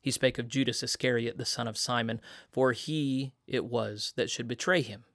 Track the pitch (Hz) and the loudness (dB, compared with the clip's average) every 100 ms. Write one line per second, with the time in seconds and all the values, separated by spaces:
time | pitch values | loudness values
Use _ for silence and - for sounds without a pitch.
0 | 139 - 131 127 120 131 127 120 131 - | -2 2 2 2 -2 0 0 0 -4 0
1 | 131 120 117 123 120 - 117 110 - 120 | 2 2 0 -4 -4 -2 -4 -2 0 2
2 | 113 117 - - - - 131 117 - 156 | 2 -2 -8 -20 -6 4 4 4 -2 0
3 | 143 131 135 _ - 127 120 120 110 104 | 0 0 -2 _ -4 -2 0 -2 -2 -4
4 | - - 110 - 120 120 - 180 117 98 | -6 -2 -2 -2 -4 -2 2 2 2 -8
5 | - | -16